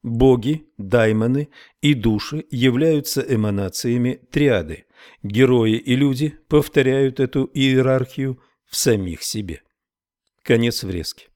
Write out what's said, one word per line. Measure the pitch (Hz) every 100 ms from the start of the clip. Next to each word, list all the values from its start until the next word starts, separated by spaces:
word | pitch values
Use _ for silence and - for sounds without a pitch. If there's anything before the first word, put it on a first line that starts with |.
Боги, | 123 113 131 123 113 156 - -
даймоны | 98 120 110 110 113 135 147 - - _
и | 147
души | 135 113 107 - 151 -
являются | 123 127 120 160 151 - 139
эманациями | 127 117 107 101 95 - 120 120 123 - _
Триады. | 147 143 107 78 82 _ _ - _
Герои | 101 107 127 123 113 113
и | - 127
люди | 139 131 151 - _
повторяют | 151 143 147 131 131 135 131
эту | 131 143 135
иерархию | 139 135 131 131 131 127 - 131 131 _ _ _
в | -
самих | 139 107 92 80
себе. | - 107 95 78 _ _ _ _ _ _ _ _
Конец | - 117 117 -
врезки. | 95 90 80 - _